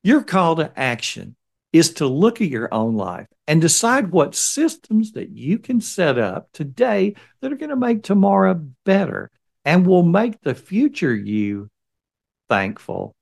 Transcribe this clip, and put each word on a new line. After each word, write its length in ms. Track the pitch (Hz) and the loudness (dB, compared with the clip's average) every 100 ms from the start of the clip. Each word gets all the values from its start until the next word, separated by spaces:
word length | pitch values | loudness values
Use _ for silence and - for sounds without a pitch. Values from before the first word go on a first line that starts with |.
Your 200 | 185 285 | 2 2
call 320 | - 190 170 160 | 2 0 2 0
to 160 | 151 - | -4 -4
action 600 | 131 117 - - 92 - _ _ _ | -4 -4 -8 -10 -16 -20 _ _ _
is 220 | 160 160 - | 4 4 0
to 120 | 139 | -2
look 340 | 135 214 - | 2 2 2
at 80 | 196 | -4
your 240 | 120 117 | -4 -4
own 220 | 110 113 110 | -2 -2 -2
life 320 | 95 87 - _ - | -4 -8 -16 _ 0
and 140 | 160 | 2
decide 500 | 160 - 233 262 196 | 4 2 2 0 0
what 240 | 175 139 - | 0 0 -2
systems 760 | - - 320 - _ 220 220 | -4 0 -2 -2 _ -2 -2
that 180 | - - | -8 -14
you 300 | 110 127 226 | -10 -4 -4
can 200 | - 247 | -2 -4
set 380 | - - 165 123 | -2 -2 0 2
up 320 | 104 92 - | -2 -4 -12
today 640 | - 143 131 247 202 196 202 _ _ | -10 -10 -2 0 2 0 -4 _ _
that 120 | 262 | -8
are 40 | 285 | -8
gonna 180 | 302 269 | -6 -2
make 260 | 247 226 | 0 -2
tomorrow 540 | - 202 196 196 190 175 147 - | 0 2 4 4 2 0 -6 -8
better 460 | - 196 190 - - _ _ _ | 0 2 0 -6 -12 _ _ _
and 220 | 143 175 185 | 2 4 6
will 180 | 180 | 4
make 380 | 170 185 233 214 | 4 2 0 -4
the 140 | - 127 | -8 -8
future 600 | _ 196 285 285 151 110 | _ 0 0 0 -2 -2
you 540 | 101 107 104 101 101 _ _ _ _ _ _ _ _ | -4 -4 -2 -6 -12 _ _ _ _ _ _ _ _
thankful. 640 | 101 98 107 - 92 101 _ | -2 -2 -6 -10 -10 -10 _